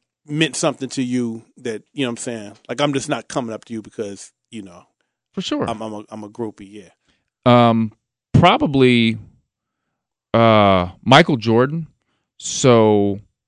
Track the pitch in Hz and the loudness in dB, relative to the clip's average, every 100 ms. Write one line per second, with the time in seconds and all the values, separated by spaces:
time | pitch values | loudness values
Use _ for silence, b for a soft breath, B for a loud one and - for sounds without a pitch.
0 | _ _ - 151 160 - 160 127 127 - | _ _ -8 -2 -2 -2 -4 -4 -8 -6
1 | 123 123 117 113 - _ 123 107 - 139 | -4 -4 -4 -8 -16 _ -12 -12 -12 -6
2 | 135 117 - 113 104 110 - 123 147 135 | -6 -6 -10 -10 -12 -18 -12 -4 -2 -2
3 | 143 131 - 143 117 107 - 113 107 - | -4 -8 -6 -8 -8 -10 -12 -12 -12 -10
4 | 104 98 - _ _ 113 98 87 _ _ | -10 -12 -18 _ _ -18 -18 -20 _ _
5 | _ _ _ - - 294 - 110 110 107 | _ _ _ -12 -6 -4 -4 -6 -10 -12
6 | 107 110 104 113 110 98 98 104 87 _ | -12 -14 -14 -10 -10 -10 -18 -20 -20 _
7 | _ _ _ _ 123 123 117 113 110 - | _ _ _ _ 0 2 2 0 -2 -8
8 | _ _ _ - 175 254 294 139 127 120 | _ _ _ 2 4 4 0 2 4 4
9 | 113 110 - _ _ _ _ _ _ _ | 0 -2 -10 _ _ _ _ _ _ _
10 | _ _ _ 113 113 107 101 95 90 - | _ _ _ 2 4 6 6 4 0 -6
11 | - 139 170 135 110 113 135 165 160 _ | 4 6 6 0 0 2 0 -2 -10 _
12 | _ _ _ _ - - 135 117 110 104 | _ _ _ _ -10 0 4 6 6 4
13 | 101 101 - _ | 2 -2 -10 _